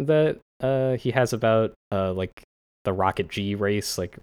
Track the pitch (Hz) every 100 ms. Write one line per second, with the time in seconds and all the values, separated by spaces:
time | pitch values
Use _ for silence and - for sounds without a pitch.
0 | 147 156 156 - - - 131 135 131 123
1 | 127 127 123 113 113 110 - - _ 98
2 | 95 92 92 - - _ _ _ - 95
3 | 92 - 131 - 101 101 101 104 - -
4 | 87 -